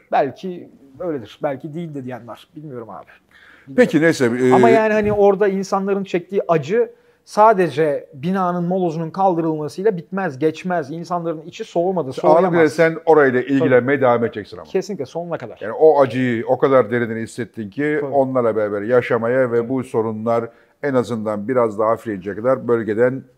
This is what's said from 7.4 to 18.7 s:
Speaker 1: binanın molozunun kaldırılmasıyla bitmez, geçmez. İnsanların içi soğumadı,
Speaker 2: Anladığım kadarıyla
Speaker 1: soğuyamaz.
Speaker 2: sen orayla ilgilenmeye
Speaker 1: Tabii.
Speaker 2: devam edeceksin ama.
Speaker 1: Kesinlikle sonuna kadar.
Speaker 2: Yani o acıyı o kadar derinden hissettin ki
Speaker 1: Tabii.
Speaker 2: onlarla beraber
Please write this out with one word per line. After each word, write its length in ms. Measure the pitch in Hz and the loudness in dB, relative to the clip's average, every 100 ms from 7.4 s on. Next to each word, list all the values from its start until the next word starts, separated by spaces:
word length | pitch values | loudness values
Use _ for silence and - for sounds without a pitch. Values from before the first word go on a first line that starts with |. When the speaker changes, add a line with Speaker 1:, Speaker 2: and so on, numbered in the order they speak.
| 220 196 170 127 156 135 - | 6 6 0 0 -2 -2 -8
Speaker 1:
binanın 500 | 135 165 190 180 180 | -8 -4 -2 -2 -2
molozunun 460 | 175 190 175 156 160 | -2 -2 -2 -4 -8
kaldırılmasıyla 880 | 190 190 165 165 156 147 185 202 175 | -2 0 0 -2 -4 -6 -2 -2 -2
bitmez, 420 | - 190 180 131 | -8 -6 -6 -2
geçmez. 520 | 156 156 180 175 135 | -2 -2 -4 -4 -4
İnsanların 500 | 165 165 175 165 156 | -12 -8 -6 -6 -8
içi 220 | 160 - 220 | -12 -16 -6
soğumadı, 400 | 175 180 185 135 | -2 -2 -2 -6
Speaker 2:
Anladığım 140 | - | -2
kadarıyla 280 | 160 160 185 170 151 | 4 4 4 2 2
Speaker 1:
soğuyamaz. 40 | |
Speaker 2:
sen 240 | 160 165 160 170 | 4 0 2 4
orayla 360 | 151 135 123 | 6 6 2
ilgilenmeye 560 | 131 139 127 127 123 143 | 0 0 4 4 4 2
Speaker 1:
Tabii. 40 | 127 | 2
Speaker 2:
devam 180 | 120 113 | 2 0
edeceksin 320 | 107 95 87 | -6 -14 -16
ama. 60 | 80 | -6
Speaker 1:
Kesinlikle 400 | 190 185 190 165 | -6 -6 -10 -10
sonuna 320 | 165 175 156 | -10 -10 -10
kadar. 200 | 113 - | -12 -12
Speaker 2:
Yani 120 | 107 | -10
o 280 | 113 156 143 | 4 6 6
acıyı 440 | 127 127 127 113 120 | 2 2 -2 -2 -2
o 100 | 127 | 0
kadar 340 | 143 131 107 | 4 4 4
derinden 260 | 120 117 113 | 0 -2 -6
hissettin 520 | 110 - 110 113 104 | -8 -10 -10 -10 -12
ki 280 | 127 151 151 | -4 -2 -2
Speaker 1:
Tabii. 100 | 139 | -2
Speaker 2:
onlarla 420 | 139 131 131 113 107 | 0 0 2 0 0
beraber 260 | 104 | -2